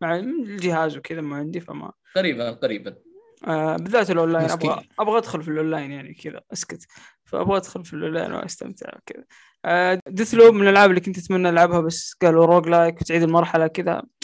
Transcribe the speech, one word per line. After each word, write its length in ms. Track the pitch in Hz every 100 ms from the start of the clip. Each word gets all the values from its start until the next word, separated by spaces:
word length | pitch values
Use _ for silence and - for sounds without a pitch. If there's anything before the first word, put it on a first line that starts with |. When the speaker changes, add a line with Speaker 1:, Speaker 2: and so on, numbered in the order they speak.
Speaker 1:
مع 140 | 165 170
الجهاز 840 | 214 330 226 202 180 165 160 139
وكذا 240 | - 165
ما 140 | 151 143
عندي، 240 | 147 170
فما 320 | 170 143 - - _ 185
Speaker 2:
قريبًا، 360 | 185 123 117
قريبًا. 440 | 113 131 107 98 - _ - _ _ -
Speaker 1:
آه، 300 | 160 156 165
بالذات 340 | 175 233 196
الأونلاين، 340 | 170 165 165 160
Speaker 3:
مسكين. 260 | 165 156
Speaker 1:
أبغى، 160 | 156 - -
أبغى 180 | 208 226
أدخل 260 | 226 175
في 40 | 160
الأونلاين 400 | 156 160 160 139
يعني 220 | 139 135
كذا، 280 | - 160 - -
أسكت. 320 | - - 170 - - - _ _
فأبغى 320 | - 180 196
أدخل 280 | 190 185 165
في 80 |
الأونلاين 380 | 151 165 160 -
وأستمتع 580 | - - - - - - - -
كذا. 180 | - - _ _ _ -
آه، 340 | 175 180 185 -
Deathloop 420 | 190 226 233 233
من 100 | 214
الألعاب 280 | 196 196 202
اللي 120 | 180
كنت 160 | 180 180
أتمنى 320 | 170 185 180
ألعبها، 320 | 170 175 175
بس 320 | 165 170 - -
قالوا 240 | 175 165 165
روج 220 | 175 165
لايك 340 | 170 170 165
وتعيد 220 | - 165
المرحلة 440 | 165 165 165 165 160
كذا. 360 | 165 175 165 - _